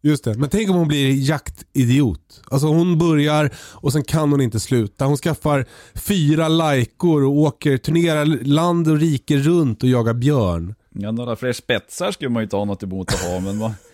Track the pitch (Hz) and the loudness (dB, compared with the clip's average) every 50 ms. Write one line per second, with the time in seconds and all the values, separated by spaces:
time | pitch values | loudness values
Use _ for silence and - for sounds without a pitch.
0 | - 147 151 135 - 123 107 113 143 143 - 202 226 196 185 180 170 151 147 147 | 2 0 0 0 -2 -6 -4 -2 -2 -2 -2 -2 0 0 0 0 0 0 0 0
1 | 139 135 139 135 135 135 156 139 - - - - - _ _ 143 127 117 127 139 | 0 0 0 0 0 -2 -2 -2 -4 -10 -16 -16 -20 _ _ 0 2 2 2 2
2 | 147 117 90 - _ _ - - - - - 139 139 156 151 165 170 180 175 156 | 2 0 -2 -6 _ _ -20 -20 -12 -4 -4 -2 0 2 2 2 2 2 2 2
3 | 170 170 160 147 143 151 151 151 151 139 - - - - - - - 139 127 151 | 2 2 2 2 2 2 0 0 0 -2 -4 -8 -20 -20 -20 -6 -6 -2 -2 -2
4 | 135 - - 160 156 147 143 139 135 117 110 110 - - 143 120 110 101 _ _ | -2 -2 -2 0 0 2 2 2 0 0 -2 -4 -4 0 0 0 0 -2 _ _
5 | 135 135 147 139 - 175 151 - - 156 147 139 123 - - - - - _ - | -2 -2 -2 -2 -2 -4 -4 -2 -2 -2 0 0 -2 -4 -10 -20 -20 -18 _ -14
6 | - - 202 190 156 143 156 156 165 156 160 165 165 156 143 131 120 - _ _ | -6 -2 -2 0 2 2 2 2 2 0 0 0 0 0 0 0 -2 -4 _ _
7 | - 175 160 147 135 135 143 147 151 151 - _ - 151 135 123 - - 156 170 | 0 0 2 2 2 2 2 2 0 0 0 _ -2 0 0 0 -2 0 0 4
8 | 170 170 156 151 147 151 160 123 120 135 143 156 165 175 175 170 165 156 156 151 | 4 4 4 4 2 2 0 0 2 2 2 4 4 2 2 2 4 4 4 4
9 | 156 165 151 127 _ - 151 143 135 151 175 175 160 131 110 - - 127 127 123 | 4 2 2 0 _ 0 0 2 4 4 4 4 2 2 0 0 2 2 2 4
10 | 117 113 117 120 120 143 147 135 110 90 85 85 85 87 110 _ _ _ _ 95 | 2 0 0 0 0 2 2 2 2 0 0 -2 -4 -8 -10 _ _ _ _ -10
11 | 98 104 113 117 120 120 117 - - 127 120 - - - 123 104 - _ - - | -8 -6 -6 -6 -6 -6 -8 -4 -4 -4 -4 -6 -2 -2 -2 -2 -2 _ -10 -6
12 | 175 196 196 - 147 131 120 117 110 95 - 98 104 104 101 95 - 95 92 95 | -6 -6 -6 -6 -4 -4 -2 -2 -2 -2 -4 -4 -2 -4 -6 -6 -8 -8 -8 -8
13 | 92 - - - 90 87 90 90 92 98 98 107 110 110 107 98 _ - | -6 -6 -6 -6 -4 -4 -4 -4 -4 -6 -6 -6 -6 -6 -8 -10 _ -20